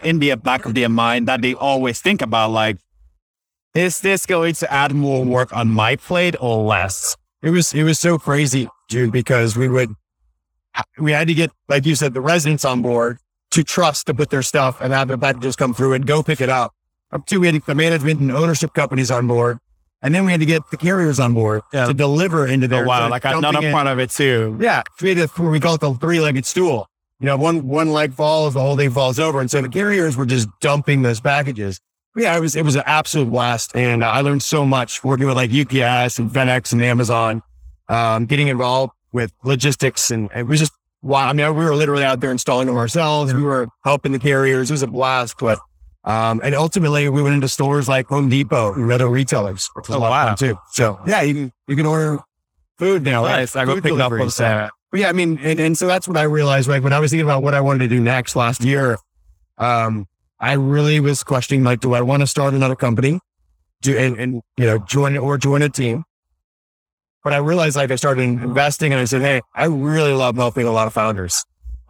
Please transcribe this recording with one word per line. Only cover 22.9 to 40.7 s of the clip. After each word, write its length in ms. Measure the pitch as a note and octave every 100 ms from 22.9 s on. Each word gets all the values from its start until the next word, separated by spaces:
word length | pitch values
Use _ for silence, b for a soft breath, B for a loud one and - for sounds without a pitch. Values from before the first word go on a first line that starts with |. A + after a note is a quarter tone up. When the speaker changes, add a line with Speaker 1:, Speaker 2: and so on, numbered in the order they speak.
| B2
Speaker 2:
sort 60 | A#2
of 40 |
Speaker 1:
Like, 140 | B2
I'm 160 | C3+ C3
not 120 | D3
Speaker 2:
dumping 140 | D3+ D3+
Speaker 1:
a 20 |
Speaker 2:
it. 20 |
Speaker 1:
part 140 | D3 C#3
of 120 | B2+
it 120 | B2+
too. 480 | - C#3 A#2+ A2 A2+
Speaker 2:
Yeah. 220 | A3+ C#3+ - -
We 140 | F#3+
had 160 | F3 D#3 -
a, 40 |
we 160 | E3+ D#3
call 160 | E3+
it 60 | D#3+
the 140 | D3
three-legged 500 | B2 D#3+ E3+ D3+ C3
stool. 420 | - F3+ F3+ A#2+ - _ _ _
You 80 | C3+
know, 100 | C#3
one, 280 | D#3+ E3 C3
one 260 | D3 D#3+
leg 200 | D3+ D3+
falls, 400 | C3 D3+ D#3 D3+
the 60 | C3
whole 160 | C3+ C#3
thing 140 | C#3
falls 280 | B2+ C3 B2+
over. 220 | D#3+ C3+
And 100 | B2+
so 120 | C#3+
the 80 | C3
carriers 480 | F3 G3+ G3+ D#3+ B2+
were 80 | B2+
just 220 | B2+ A2 -
dumping 400 | D3 C#3+ D3 C#3
those 180 | B2 A2+
packages. 640 | C#3+ C#3+ C#3 A2+ G2 F#2 _ _ _
Yeah, 220 | A3+ A3+ E3+
it 40 |
was, 160 | D#3+ D3
it 80 |
was 120 | D3+ C#3
an 60 |
absolute 460 | C3+ D#3 D3+ D#3 A#2+
blast. 440 | A#2+ A#2+ A#2 -
And 300 | B2 B2 A#2+
I 160 | A2+ B2
learned 220 | C#3+ C#3+
so 240 | - D#3 C#3
much 360 | C3 A#2+ -
working 240 | C3 C3 C#3
with, 100 | B2+
like, 140 | A#2+
U 140 | C3+
P 180 | C#3 C3
S 360 | A#2+ B2 B2 -
and 120 | A2+
FedEx 420 | C3 B2+ B2+ -
and 100 | A#2+
Amazon, 600 | B2 A#2+ A#2 A#2 A2+ A2 - - - - -
um, 380 | A#2 A2+ A2+ A#2
getting 220 | C#3+ C#3+
involved 440 | B2 B2 B2+ C3 - _
with 200 | B2 A2+ -
logistics. 640 | C3 C#3 C#3+ C3 C3 - -
And 180 | A2+ G#2 A#2+
it 100 | B2
was 120 | D3+
just, 120 | D#3